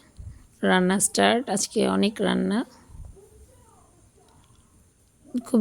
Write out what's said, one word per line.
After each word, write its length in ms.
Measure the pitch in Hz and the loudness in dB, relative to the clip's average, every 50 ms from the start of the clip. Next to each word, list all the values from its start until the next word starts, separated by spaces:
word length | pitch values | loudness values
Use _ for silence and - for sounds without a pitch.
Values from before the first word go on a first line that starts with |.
| - - _ - - - - - - - - _ | -18 -20 _ -20 -18 -18 -18 -20 -20 -20 -10 _
রান্না 380 | - 196 190 185 185 180 190 202 | 0 2 4 4 4 2 2 0
স্টার্ট। 500 | - - - 196 196 196 220 240 277 - | 0 -2 0 2 2 2 2 0 0 -2
আজকে 380 | 190 202 - - - 220 196 190 | -4 -4 -4 -4 -2 -2 0 0
অনেক 320 | 190 190 196 202 208 - | 2 2 0 0 0 -2
রান্না, 440 | 202 180 185 185 185 190 202 233 277 - - - - - - - - - - - - - - - 466 - - - - - - - - _ _ _ - _ _ _ _ _ _ - - _ - - _ _ _ - _ _ _ _ _ _ _ _ _ - - 247 - | -2 0 0 0 0 0 -2 -2 -4 -6 -10 -20 -20 -20 -20 -18 -18 -18 -20 -20 -20 -20 -20 -20 -20 -20 -20 -20 -20 -20 -20 -20 -20 _ _ _ -20 _ _ _ _ _ _ -20 -20 _ -20 -20 _ _ _ -20 _ _ _ _ _ _ _ _ _ -10 -10 -8 -4
খুব 160 | - - 226 | 0 2 4